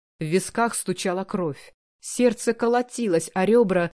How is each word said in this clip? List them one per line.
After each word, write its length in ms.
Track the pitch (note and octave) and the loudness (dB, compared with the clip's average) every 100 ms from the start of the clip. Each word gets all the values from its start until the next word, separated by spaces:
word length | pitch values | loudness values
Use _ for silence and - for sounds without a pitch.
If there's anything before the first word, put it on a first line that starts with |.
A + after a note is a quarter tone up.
| _ _ | _ _
В 40 | |
висках 500 | D#3 F#3 - - A#3 | -2 -2 -2 -2 -2
стучала 500 | - - F3+ F#3+ F3+ | -2 -6 -4 -4 -4
кровь. 480 | F#3+ G3+ E3 C#3 - _ _ _ | -4 -4 -4 -6 -16 _ _ _
Сердце 540 | - - B3 A3 - | -10 2 2 2 -4
колотилось 760 | A#3 A#3 B3 A#3+ - A3+ E3 - | -2 0 0 -2 -4 0 0 0
о 100 | F#3 | -2
ребра, 460 | F#3+ A#3 G#3 F3+ E3+ | 4 4 4 2 -2